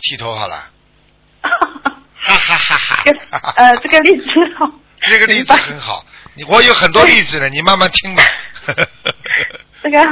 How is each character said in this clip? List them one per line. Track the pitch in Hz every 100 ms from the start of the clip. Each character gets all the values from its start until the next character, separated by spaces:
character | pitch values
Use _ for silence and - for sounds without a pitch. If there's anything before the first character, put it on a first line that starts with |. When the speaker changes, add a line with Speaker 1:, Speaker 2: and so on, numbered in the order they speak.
Speaker 1:
剃 | - 139
头 | 113 110
好 | 98
了。 | 78 - _ _ _ _ _ _ _
Speaker 2:
<laughs> | - - - - - - _ -
Speaker 1:
哈 | - 190
哈 | - 170
哈 | - 156
哈。 | - -
Speaker 2:
这 | -
个， | 294 - - - -
呃， | 247 240
这 | 294
个 | 311
例 | 311 302
子 | - 311 339 -
好。 | 311 - _ _
Speaker 1:
这 | - 220
个 | 226
例 | 220
子 | 262
很 | 180 143 147
好， | 120 95 - - - 139
你， |
我 | 147 220
有 | 240
很 | 208 180
多 | 214
例 | 349 226
子 | - 151
了， | 135
Speaker 2:
明 |
白。 | 143
Speaker 1:
你 |
慢 | 170 196
慢 | 185
听 | - 196 185
吧。 | - - - - -
Speaker 2:
<laughs> | - - - - - - - - - - _
这 | 294
个 | 294 311